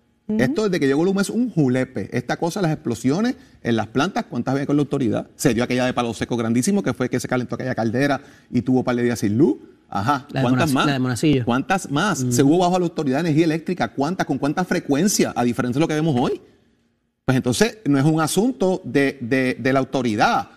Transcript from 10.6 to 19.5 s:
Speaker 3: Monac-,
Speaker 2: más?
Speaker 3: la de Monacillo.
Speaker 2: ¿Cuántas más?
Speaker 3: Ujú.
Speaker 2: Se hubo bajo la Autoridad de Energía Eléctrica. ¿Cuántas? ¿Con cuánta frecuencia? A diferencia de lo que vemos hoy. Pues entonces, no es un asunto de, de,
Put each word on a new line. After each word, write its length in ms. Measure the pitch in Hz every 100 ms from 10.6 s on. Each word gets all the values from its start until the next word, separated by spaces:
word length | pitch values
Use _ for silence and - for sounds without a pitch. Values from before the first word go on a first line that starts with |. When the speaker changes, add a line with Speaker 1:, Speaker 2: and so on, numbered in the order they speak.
| 160
Speaker 3:
Monac-, 40 |
Speaker 2:
más? 120 | 131 -
Speaker 3:
la 60 |
de 60 | 135
Monacillo. 460 | 127 117 156 135 120
Speaker 2:
¿Cuántas 440 | 123 - 185 -
más? 300 | 143 202 143
Speaker 3:
Ujú. 100 | 127
Speaker 2:
Se 100 | 120
hubo 160 | 139 170
bajo 200 | 180 185
la 60 |
Autoridad 380 | 170 - 147 131
de 60 | 170
Energía 160 | 151 165
Eléctrica. 420 | 156 156 180 120
¿Cuántas? 380 | - 139 185 160
¿Con 100 | 135
cuánta 280 | 139 170
frecuencia? 680 | 180 180 - 139 202 - 135
A 100 | -
diferencia 340 | 123 117 123 127
de 20 |
lo 80 | 165
que 60 |
vemos 200 | 151 160 127
hoy. 200 | - 403 - _ _ _ _ _ _ _
Pues 120 | - 131
entonces, 420 | 123 117 - - 139
no 120 | 139
es 60 |
un 160 | 147 160
asunto 640 | 156 185 240 - 185 185
de, 320 | 127 139 139 -
de, 340 | 117 131 127